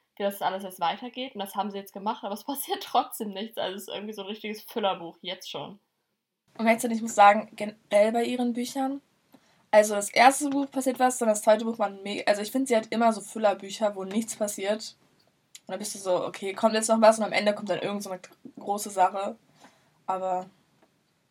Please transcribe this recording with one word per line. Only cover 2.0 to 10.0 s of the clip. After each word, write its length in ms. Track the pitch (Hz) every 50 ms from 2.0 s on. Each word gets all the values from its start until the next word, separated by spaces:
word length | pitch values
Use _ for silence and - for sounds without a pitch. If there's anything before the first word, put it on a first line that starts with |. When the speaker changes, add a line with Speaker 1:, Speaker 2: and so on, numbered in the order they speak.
| 190 214 240 -
Speaker 1:
aber 120 | - 202 202
es 100 | 214 -
<laughs> 0 |
passiert 400 | - 277 269 - - 381 - -
trotzdem 480 | - - 247 294 - - - 226 208
nichts. 260 | 190 190 208 220 - -
Also 180 | - 185 190
es 60 | 202
ist 120 | 208 - -
irgendwie 200 | - 202 214 208
so 80 | 202
ein 60 | 196 190
richtiges 340 | 214 214 - 214 220 214
Füllerbuch, 560 | - - - 233 208 196 185 165 170 165 170 _
jetzt 280 | - 175 175 175 - -
schon. 300 | - 147 143 156 196 202 _ _ _ _ _ _ _ _ _ _ _ _ _ _ _
Speaker 2:
Und 80 | - 220
gleichzeitig, 340 | 226 226 226 - 240 226 220
ich 40 |
muss 140 | 226 226 -
sagen, 340 | - 202 202 208 214 208 - -
generell 560 | - 208 214 - _ _ - 208 208 208 220
bei 120 | 226 233 233
ihren 280 | 240 247 247 247 240
Büchern, 500 | 233 240 240 247 - 277 269 269 277 285 _ _ _ _ _ _ _ - _ _ _ _ _ -
also 220 | - 214 214 208 208
das 140 | 202